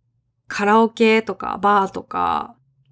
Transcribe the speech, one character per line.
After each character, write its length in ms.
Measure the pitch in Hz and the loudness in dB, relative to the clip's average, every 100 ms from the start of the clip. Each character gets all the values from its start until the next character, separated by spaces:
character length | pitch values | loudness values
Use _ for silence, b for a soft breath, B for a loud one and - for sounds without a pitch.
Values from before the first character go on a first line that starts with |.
| _ _ _ _ _ | _ _ _ _ _
カ 180 | - 202 | -4 2
ラ 160 | 220 | 4
オ 80 | 226 | 2
ケ 320 | - 226 220 | 2 2 2
と 140 | 220 190 | 0 -8
か、 220 | - - | -8 -4
バ 260 | 202 208 190 | 0 2 0
ー 40 | |
と 120 | 185 | -6
か、 520 | - 90 - - - - _ _ _ | -10 -4 -2 -2 -6 -14 _ _ _